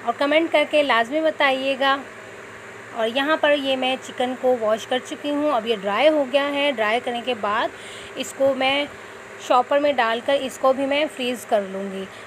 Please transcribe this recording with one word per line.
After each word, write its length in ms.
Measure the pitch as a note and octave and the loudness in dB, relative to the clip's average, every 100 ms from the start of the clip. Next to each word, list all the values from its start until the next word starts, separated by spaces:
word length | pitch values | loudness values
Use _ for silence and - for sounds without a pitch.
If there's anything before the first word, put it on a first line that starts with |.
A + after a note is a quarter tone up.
| A#3 | -6
और 60 | |
कमेंट 380 | A#3 C#4+ D#4 E4 | 0 2 4 4
करके 320 | D4+ D4 D4+ | 2 4 2
लाजमी 380 | C#4+ A3+ A#3 D4+ | 4 2 2 0
बताइएगा। 800 | D#4+ D#4 C#4+ C4 C4+ B3+ C4+ C#4 - - - - - - - - - | 0 2 2 2 0 0 2 0 -4 -16 -16 -16 -18 -18 -18 -18 -10
और 140 | A#3 A3+ | -4 -2
यहाँ 280 | B3 C#4+ D#4+ | 0 0 2
पर 160 | D4+ | 4
ये 200 | D4 C4+ C4 | 2 2 0
मैं 200 | B3+ C4 | 0 -2
चिकन 380 | - - B3 B3+ | -6 -4 -4 0
को 180 | B3+ B3+ | 0 2
वॉश 280 | G#3+ A3 - | 2 0 0
कर 120 | B3+ | -4
चुकी 300 | - C#4+ C#4+ | -4 -8 -4
हूँ, 200 | D4 D4+ | 0 0
अब 140 | B3+ A3+ | 0 0
ये 100 | G#3+ | -2
ड्राई 320 | G3 G#3 D4 | 0 4 4
हो 160 | D#4 | 4
गया 200 | C4 C#4 | 2 2
है। 260 | C#4+ C#4+ C#4+ | 2 0 0
ड्राई 280 | A#3 G#3+ A#3+ | 0 0 0
करने 200 | B3+ A#3+ | -2 -4
के 120 | A#3 A#3 | -4 -2
बाद 340 | G3+ G#3+ D#4 - - - - - | -2 0 -2 -6 -14 -16 -12 -10
इसको 360 | B3+ - C4+ | -8 0 2
मैं 340 | C4 C4 C#4+ C#4+ - - - - - | 2 2 0 -2 -8 -16 -18 -18 -8
शॉपर 400 | - B3+ B3 C#4+ | 2 4 4 4
में 140 | D4 B3 | 4 4
डालकर 380 | A3+ A#3 A#3 C#4 | 2 0 0 0
इसको 360 | C4 - C4 | 0 2 2
भी 140 | C4 C4+ | 2 0
मैं 200 | C#4+ D#4 | 0 0
फ्रीज़ 380 | - B3 B3 - | -2 -4 -4 0
कर 160 | A3 | 0
लूँगी। 420 | G3 G3 G3 F#3+ F#3+ - | 0 -6 -6 -8 -10 -14